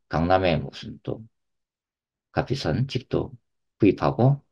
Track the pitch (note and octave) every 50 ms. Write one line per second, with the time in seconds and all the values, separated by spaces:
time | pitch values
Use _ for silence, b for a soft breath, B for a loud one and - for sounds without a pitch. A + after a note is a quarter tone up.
0 | _ - D#2 D#2 E2+ F2 F#2 F#2 F#2+ F2+ D#2+ D2 C#2+ - - - - - D2+ -
1 | - - G#2+ A2 A2+ - _ _ _ _ _ _ _ _ _ _ _ _ _ _
2 | _ _ _ _ _ _ - - - - - - - E2+ D#2 G2+ C3+ C3+ - A#2
3 | - - - D#2+ - - - - _ _ _ _ _ _ _ - A2 F#2+ - -
4 | D#2+ D2 - - A#2+ C#3 C#3+ - - _